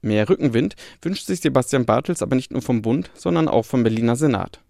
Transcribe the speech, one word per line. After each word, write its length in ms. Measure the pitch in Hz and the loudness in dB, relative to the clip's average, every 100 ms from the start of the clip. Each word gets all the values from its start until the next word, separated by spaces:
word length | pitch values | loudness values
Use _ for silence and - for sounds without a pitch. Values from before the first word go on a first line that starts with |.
Mehr 280 | - 107 - | 0 0 2
Rückenwind 460 | - 147 113 185 - - - | 2 2 2 -2 -4 -20 -10
wünscht 240 | - 196 - | -6 -6 -4
sich 140 | 185 | -2
Sebastian 440 | 156 135 123 139 | 0 0 2 0
Bartels 380 | 117 113 - 175 | 2 0 0 -4
aber 120 | - | 0
nicht 160 | 131 131 | -2 -2
nur 120 | - | -6
vom 180 | - 120 | 0 0
Bund, 300 | 110 131 180 | 0 -2 -4
sondern 320 | - 175 170 160 | -6 -2 0 2
auch 200 | - 110 | 2 0
vom 160 | 131 | 0
Berliner 340 | 113 110 117 120 | 2 2 0 2
Senat. 440 | 151 107 90 - _ | 2 0 -4 -12 _